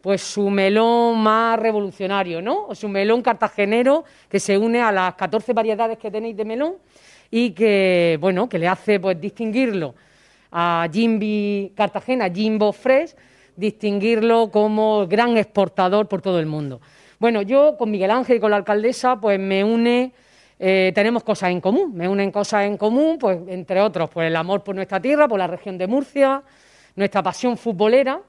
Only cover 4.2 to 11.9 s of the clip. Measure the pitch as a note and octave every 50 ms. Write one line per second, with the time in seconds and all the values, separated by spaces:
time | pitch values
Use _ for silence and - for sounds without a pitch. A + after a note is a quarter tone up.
4.2 | _ _ - G3 - - G3 G3 A3 A3+ A#3 A#3+ A#3+ A3 G3+ F#3+ F#3 F#3 - -
5.2 | G3 E3+ G3+ A3 G#3 - A#3+ A3+ A3 A3 G#3+ G3+ A#3 A3+ A3+ A3 - G#3+ F#3+ G#3+
6.2 | A3 A#3 G#3+ F#3+ A3 G#3+ A3 B3 D4 E4 F#4+ F#4 _ _ _ - _ - - -
7.2 | _ _ - A3+ A#3+ A#3 D#3+ E3 A3+ G#3+ G3+ G3 F#3+ F#3 F3+ F3 E3+ E3+ D#3+ D3+
8.2 | D#3+ G3 F#3 F3 A#3 A#3+ - F3 E3 F3 F#3+ F#3 - G#3+ G#3 G3 F3 G3 F#3 E3
9.2 | D#3+ G3+ - - A#3 A3 G#3 B3+ C4 A#3+ G#3 F#3 D#3+ C3 A#2+ _ _ _ _ _
10.2 | _ _ _ _ _ _ - E3+ E3+ F3 E3+ E3 E3+ E3 D3+ G#3+ A3+ A3+ A3+ G#3
11.2 | G#3+ G#3+ G#3+ G#3 G#3 G#3 G3+ G3+ G3 F#3+ _ - G#3 G3